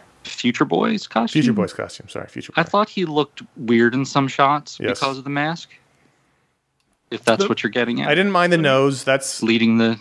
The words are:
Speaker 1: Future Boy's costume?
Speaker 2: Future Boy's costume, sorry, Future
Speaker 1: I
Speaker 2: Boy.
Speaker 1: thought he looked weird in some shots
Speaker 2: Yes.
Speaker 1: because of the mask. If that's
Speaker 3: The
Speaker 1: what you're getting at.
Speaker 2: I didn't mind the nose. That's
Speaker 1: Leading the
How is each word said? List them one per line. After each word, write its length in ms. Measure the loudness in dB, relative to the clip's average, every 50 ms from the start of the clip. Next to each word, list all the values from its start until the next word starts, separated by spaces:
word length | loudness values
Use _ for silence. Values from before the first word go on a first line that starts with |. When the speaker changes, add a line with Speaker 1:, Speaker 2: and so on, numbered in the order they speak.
| -20 _ _ _ -18
Speaker 1:
Future 420 | -16 -10 -2 -2 0 2 2 0
Boy's 420 | 2 2 0 2 0 0 -2 -4 -4
costume? 340 | -2 -2 -2 0 0 0
Speaker 2:
Future 120 | 2 2 2
Boy's 200 | 2 0 -2 -4
costume, 340 | -8 -10 -10 -10 -16 -18 -12
sorry, 180 | -12 -12 -12 -10
Future 240 | -12 -12 -12 -6 -2
Speaker 1:
I 80 | -2 -2
Speaker 2:
Boy. 60 | 0
Speaker 1:
thought 200 | 2 0 0 0
he 160 | -2 -6 -4
looked 360 | -2 0 0 0 -2 -4 -20 -20 -20 -16 -10
weird 360 | -2 2 4 4 4 4 2
in 100 | 0 -2
some 220 | 0 0 0 0 0
shots 520 | 2 2 2 2 2 0 -4 -10 -12 -6
Speaker 2:
Yes. 200 | -4 -4 -2 -2
Speaker 1:
because 180 | -2 -4 -4 -4
of 60 | -8
the 60 | -6
mask. 400 | -4 -4 -4 -4 -6 -8 -12 -18 -20 -20 _ _ _ _ _ _ _ _ _ _ _ _ _ _ _ _ _ _ _ _ _ _ _ _ _ -12
If 140 | -10 -4 0
that's 180 | 0 2 2 2
Speaker 3:
The 60 | 0
Speaker 1:
what 140 | 0 -2 -2
you're 80 | -4
getting 300 | -2 -2 -2 -2 -2 -4
at. 60 | 0 0
Speaker 2:
I 40 | 2
didn't 180 | 2 2 2 2
mind 200 | 2 2 4 2
the 40 | 2
nose. 440 | 4 4 4 4 4 2 0 0 0
That's 380 | 0 0 0 0 -4 -8 -4
Speaker 1:
Leading 380 | 0 0 2 2 4 4 4 4
the 200 | 4 2 0 -2